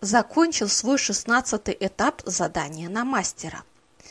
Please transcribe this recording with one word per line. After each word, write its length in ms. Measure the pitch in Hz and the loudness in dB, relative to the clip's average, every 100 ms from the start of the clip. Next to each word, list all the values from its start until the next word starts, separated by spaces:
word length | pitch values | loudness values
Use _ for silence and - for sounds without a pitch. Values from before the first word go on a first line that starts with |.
закончил 680 | 196 233 - 311 330 - 202 | 2 2 4 4 4 2 0
свой 280 | - 220 269 | 0 2 2
шестнадцатый 800 | - 202 - 240 247 214 - - | 2 -2 2 2 2 -2 -2 -2
этап 440 | 190 - 240 - | -4 0 0 0
задания 640 | - 185 170 170 147 156 170 | -6 -2 -2 -2 -6 -8 -6
на 160 | 214 | -4
мастера. 600 | 247 254 - - 165 127 - _ _ _ - | -2 -2 -2 -6 -12 -12 -18 _ _ _ -20